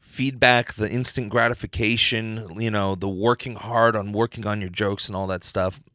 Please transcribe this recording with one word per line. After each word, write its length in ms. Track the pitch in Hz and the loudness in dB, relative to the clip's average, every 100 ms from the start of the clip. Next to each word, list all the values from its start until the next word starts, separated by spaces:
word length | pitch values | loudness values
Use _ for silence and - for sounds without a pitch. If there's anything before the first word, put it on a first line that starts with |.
feedback, 720 | _ - 135 131 123 123 120 | _ -4 -4 4 6 6 2
the 160 | - 107 | -4 -2
instant 380 | 117 127 - 113 | -2 -2 -2 -2
gratification, 1300 | 117 117 120 107 - 110 117 - 113 113 110 110 90 | 2 2 0 -6 -2 0 2 0 0 -4 -8 -10 -4
you 100 | 113 | -2
know, 240 | 107 98 | 0 0
the 140 | 95 98 | -2 -4
working 460 | 95 110 120 - | 0 2 2 -2
hard 400 | 113 113 117 117 | -10 -2 4 4
on 180 | 110 101 | 4 -2
working 340 | 104 117 - 107 | 0 -2 -2 -4
on 140 | 104 | -4
your 100 | 95 | -4
jokes 360 | 92 104 101 - | -2 -2 -2 -4
and 80 | |
all 140 | 95 95 | -4 -4
that 160 | 92 | -4
stuff. 360 | - 101 92 - _ | -4 -2 -2 -4 _